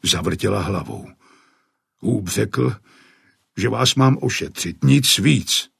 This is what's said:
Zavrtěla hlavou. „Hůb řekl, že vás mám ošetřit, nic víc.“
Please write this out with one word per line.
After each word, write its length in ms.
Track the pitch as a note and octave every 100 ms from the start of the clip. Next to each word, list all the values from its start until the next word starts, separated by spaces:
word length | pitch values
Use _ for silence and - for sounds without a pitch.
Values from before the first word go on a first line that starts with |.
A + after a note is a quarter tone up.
Zavrtěla 580 | F#2 E2 D#2+ F2 F#2 G2+
hlavou. 460 | F#2+ F#2 - G2 - - _ _ _ _ _ _ _ _
„Hůb 300 | - A2+ F#2
řekl, 480 | G2 G#2 - B2+ G#2 _ _ _ _ _ _ _ -
že 120 | A2
vás 260 | A2+ B2+ -
mám 220 | C3 C3+
ošetřit, 640 | B2+ - D#2 - F2 E2
nic 340 | C#3 C#3 C3 -
víc.“ 520 | F#2+ C3 - - - _